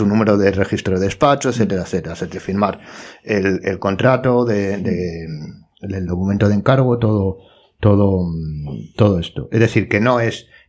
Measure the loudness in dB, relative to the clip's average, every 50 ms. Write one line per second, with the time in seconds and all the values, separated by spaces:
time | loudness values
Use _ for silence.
0 | 0 2 2 2 4 4 4 4 4 2 2 2 -2 -2 -2 -4 -2 -2 -2 0
1 | 0 -2 -2 2 2 2 2 2 0 -2 0 0 0 0 0 -4 -4 -4 -6 -6
2 | -6 -6 -8 -8 -10 -8 -8 -10 -8 -4 -2 0 0 0 -2 -4 -12 -20 -20 -20
3 | -20 -20 -20 -20 _ -2 0 0 2 2 0 0 -2 -4 -4 -2 -2 -2 -2 2
4 | 2 2 2 4 2 2 2 2 2 2 0 0 0 -2 -2 -4 -2 -2 -2 -2
5 | -2 -4 -6 -8 -10 -10 -10 -10 -12 -14 -16 -18 -20 _ _ _ -10 -8 -6 -6
6 | -4 -4 -4 -2 0 0 0 2 2 2 2 2 2 2 2 2 2 2 2 0
7 | 2 0 2 2 0 -2 -4 -6 -12 -20 _ _ _ _ _ _ 2 4 4 6
8 | 4 4 2 2 0 -2 -4 -6 -6 -6 -8 -8 -8 -8 -10 -10 -12 -14 _ 2
9 | 2 2 4 2 -2 -4 -8 -10 -10 -4 0 2 2 2 2 0 0 0 0 0
10 | 2 2 2 2 0 -2 -4 -6 -14 _ _ -20 _